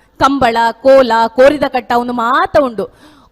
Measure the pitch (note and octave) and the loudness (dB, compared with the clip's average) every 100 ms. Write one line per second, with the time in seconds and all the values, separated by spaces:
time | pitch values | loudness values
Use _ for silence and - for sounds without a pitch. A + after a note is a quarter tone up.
0 | _ - C4+ C#4 B3 A3+ A#3 A3+ C4 C4+ | _ -4 -2 0 -2 0 -2 -2 2 4
1 | B3 A3+ A3+ B3+ C4+ D4 C#4 B3+ A#3+ A#3+ | 4 0 -2 2 2 2 -4 -6 -4 -4
2 | A#3+ B3 A3+ C#4+ F#4+ D#4+ C4+ G#3 F#3+ _ | -4 -6 -4 -2 -2 -2 -2 -4 -10 _
3 | _ _ _ | _ _ _